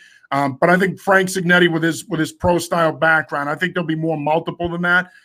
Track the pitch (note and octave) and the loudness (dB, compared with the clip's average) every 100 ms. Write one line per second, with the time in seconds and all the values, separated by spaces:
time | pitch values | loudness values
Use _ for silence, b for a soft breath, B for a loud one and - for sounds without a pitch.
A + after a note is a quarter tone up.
0 | b b b C#3 C#3 C3 E3+ F3+ F#3+ D3 | b b b -2 -2 0 2 2 0 -2
1 | - F#3+ F#3 F#3+ F3 F3+ F3 D#3+ E3 D#3 | 0 2 2 -2 2 4 4 2 -2 -4
2 | - D#3+ D#3 - F3+ E3+ - F3 D#3+ C#3 | -6 -4 -4 -2 0 0 -2 0 0 2
3 | D#3+ D#3+ D3+ D3 C#3+ D3+ F3 F3+ D#3+ D#3+ | 2 2 0 -6 -4 -4 -4 -4 -4 -4
4 | D#3+ D#3 D3 E3 E3+ - E3+ E3+ F3 F3+ | -2 -2 -2 -2 -2 -6 -6 -4 0 0
5 | F3+ b | 0 b